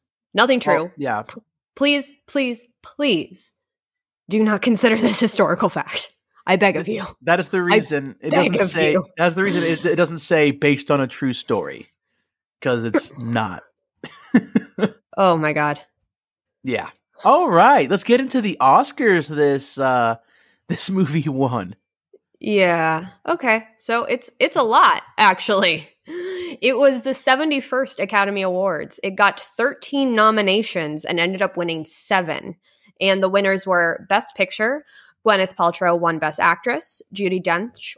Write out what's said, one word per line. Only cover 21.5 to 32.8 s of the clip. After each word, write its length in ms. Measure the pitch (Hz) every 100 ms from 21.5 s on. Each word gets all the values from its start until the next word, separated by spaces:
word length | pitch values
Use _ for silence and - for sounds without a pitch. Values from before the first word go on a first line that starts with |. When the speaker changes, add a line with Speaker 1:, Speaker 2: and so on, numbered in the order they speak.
| 120 92 - _ _ _ _ _ _
Speaker 1:
Yeah. 680 | 214 202 180 170 160 160 185 _ -
Okay. 400 | 339 254 220 220 _
So 260 | - 233
it's, 240 | - - - -
it's 180 | - -
a 60 |
lot, 400 | 233 262 240 160 - -
actually. 720 | 202 185 - 196 185 160 - _ -
It 720 | 339 359 370 349 - 254 247
was 240 | 277 254
the 140 | 269
seventy-first 840 | 262 - 262 311 277 269 254 262 -
Academy 440 | 202 214 196 202
Awards. 580 | 190 180 196 156 147 -
It 140 | 196 190
got 240 | 202 202
thirteen 760 | - - 247 269 - 277 269
nominations 880 | 220 214 220 196 202 214 180 151 151 -
and 120 | 170
ended 220 | 175 190
up 160 | 190 175
winning 300 | 170 160 151
seven. 680 | - - 196 165 143 - 170 _ _